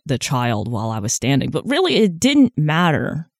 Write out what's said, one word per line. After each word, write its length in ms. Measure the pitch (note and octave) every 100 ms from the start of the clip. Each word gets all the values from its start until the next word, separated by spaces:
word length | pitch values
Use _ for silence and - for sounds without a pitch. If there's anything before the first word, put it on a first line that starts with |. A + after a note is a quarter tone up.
| -
the 140 | B2
child 520 | - C3 A#2+ G#2+ G#2+
while 200 | A#2 A2
I 80 | A2
was 120 | G2+
standing. 380 | - A#2+ C#3 B2+
But 180 | C3+ -
really, 280 | C#4+ F#4 A3+
it 220 | G#3+ E3
didn't 360 | B3+ C#4+ C4 -
matter. 720 | D3+ D#3+ F3 D3 - D3+ - _